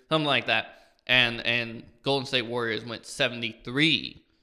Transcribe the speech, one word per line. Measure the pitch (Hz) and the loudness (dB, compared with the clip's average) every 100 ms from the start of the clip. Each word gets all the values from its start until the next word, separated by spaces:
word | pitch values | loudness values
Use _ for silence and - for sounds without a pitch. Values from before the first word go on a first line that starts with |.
| - | -2
something | 160 147 | 0 2
like | 127 120 | 0 2
that. | 113 - - _ _ - | -2 -2 -14 _ _ 2
And, | 127 120 117 - | 4 4 0 -2
and | 120 117 113 - _ | -2 -2 -10 -16 _
Golden | 139 139 127 | 0 0 0
State | 127 | -2
Warriors | 113 120 117 110 117 | 0 -2 -2 -2 -6
went | 110 - | -12 -10
seventy-three | - 131 117 117 - - 131 160 120 65 - _ _ | -2 -2 -2 -8 -8 -4 2 4 2 -2 -14 _ _